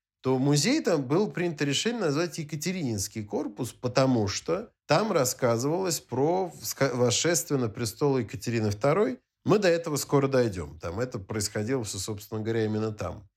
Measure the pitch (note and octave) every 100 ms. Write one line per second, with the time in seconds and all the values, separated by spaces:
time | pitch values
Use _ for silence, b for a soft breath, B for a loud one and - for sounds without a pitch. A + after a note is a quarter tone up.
0 | _ _ C3 C3 C#3 D3 F#3 D4+ A#3+ D#3+
1 | B2+ D#3+ G3+ E3 F3 D3+ C#3+ C3+ - A#3
2 | E3+ C#3+ F3 - D3 D#3 F3+ F#3 C3+ G#2+
3 | - A2 G#2 A2+ D#3 - B2 - B2+ C#3
4 | C3+ A#2+ F#2+ - - F3+ A3+ _ - D#3
5 | G#3+ E3+ B2 - B2 A#2 C#3 F3 F#3 D#3
6 | - B2 D3 F#3 F3 - - - C#3 B2+
7 | A#2+ - D#3+ E3 - C#3 A2+ B2 A#2 -
8 | D3 C3 A2 G#2 - A#2 G#2+ G#2 C#3 F3
9 | B3 B3 _ _ - G#3 F#3 E3+ D#3+ C#3+
10 | - C#3+ C3+ C3 A#2 F2+ D#2+ - F2 F#2+
11 | B2+ A#2 F#2+ G#2+ G2+ A2 G#2+ C3+ G#2+ G2+
12 | G#2 G#2 - A2 A2 A2+ G#2+ G#2+ A2 G#2+
13 | F2 D#2+ -